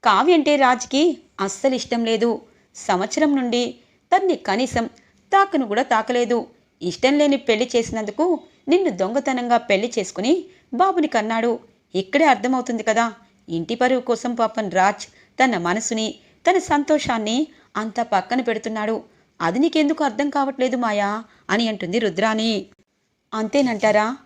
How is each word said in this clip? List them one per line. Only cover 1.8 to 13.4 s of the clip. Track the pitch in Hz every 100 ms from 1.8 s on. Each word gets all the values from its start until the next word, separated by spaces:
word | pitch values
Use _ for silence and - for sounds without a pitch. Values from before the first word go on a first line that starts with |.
| - 240 226
లేదు. | 226 233 226 - _ _ -
సంవత్సరం | - 180 214 - 302 277
నుండి | 247 240 240 247 _ _ _ 370
తన్ని | 381 311
కనీసం | - 202 254 240 226 - _ _ _
తాకను | 392 392 339 233
కూడా | 208
తాకలేదు. | 262 220 220 247 240 240 - _ _ _
ఇష్టం | 180 170 254 294
లేని | 294 277
పెళ్లి | 277 214 254 285
చేసినందుకు | 226 226 208 208 339 311 - _ -
నిన్ను | 349 359
దొంగతనంగా | 185 190 254 277 254 240 233
పెళ్లి | 233 196 233 233
చేసుకుని | 185 - 220 359 - _ _
బాబుని | 240 381 349 311
కన్నాడు. | 233 214 226 233 233 - _ _ 180
ఇక్కడే | 190 285 311
అర్థమవుతుంది | 240 240 262 254 233
కదా, | - 220 233 208 _ _